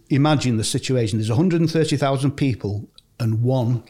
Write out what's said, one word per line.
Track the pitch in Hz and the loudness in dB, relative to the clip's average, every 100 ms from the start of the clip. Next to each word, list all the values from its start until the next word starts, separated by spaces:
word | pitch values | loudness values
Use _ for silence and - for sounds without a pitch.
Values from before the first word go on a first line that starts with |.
| - | -2
imagine | 139 143 147 123 110 | 2 4 2 0 0
the | 104 | -2
situation. | 131 - 127 110 110 | -4 -2 0 0 0
There's | 110 | 0
a | 117 | 2
hundred | 180 170 | 2 2
and | 160 | 0
thirty | 160 156 139 | 0 0 0
thousand | 139 139 139 | 0 0 -2
people | - 139 113 101 104 107 _ _ - | 0 -2 -2 -4 -6 -8 _ _ -6
and | 113 110 | -2 0
one | 120 131 117 120 - | 0 0 0 -2 -4